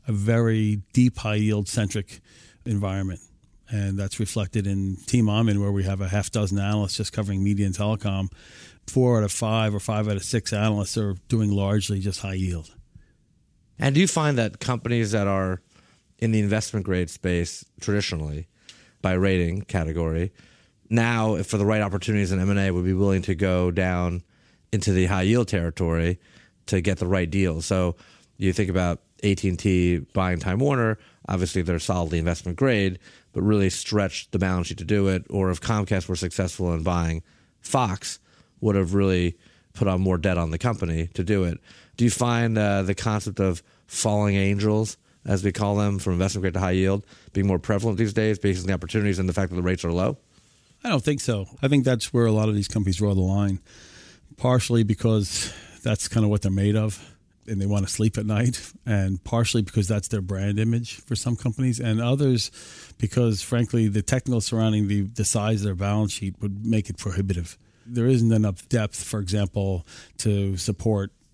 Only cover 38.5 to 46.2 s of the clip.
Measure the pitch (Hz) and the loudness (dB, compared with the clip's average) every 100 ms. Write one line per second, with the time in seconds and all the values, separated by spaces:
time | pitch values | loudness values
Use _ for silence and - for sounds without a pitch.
38.5 | - 110 98 87 101 98 90 87 - - | -4 0 2 2 2 4 2 0 -2 -18
39.5 | _ _ - 101 92 95 90 92 87 82 | _ _ -2 0 2 2 2 2 0 0
40.5 | 80 123 107 85 80 85 - 90 98 90 | -2 -2 -2 -2 -2 -4 -4 0 2 0
41.5 | - - - - - 117 - 120 117 117 | -2 -12 -20 -18 0 0 2 0 2 0
42.5 | 107 104 101 95 95 113 107 104 98 95 | 2 2 0 0 -2 -2 -2 -4 -2 -2
43.5 | 87 _ _ - - 110 104 104 98 98 | -2 _ _ -12 -2 0 2 2 2 2
44.5 | 101 107 107 110 - _ _ - 98 98 | 2 2 0 -2 -8 _ _ -2 0 0
45.5 | 95 101 101 101 98 95 87 | 0 0 2 0 0 -2 0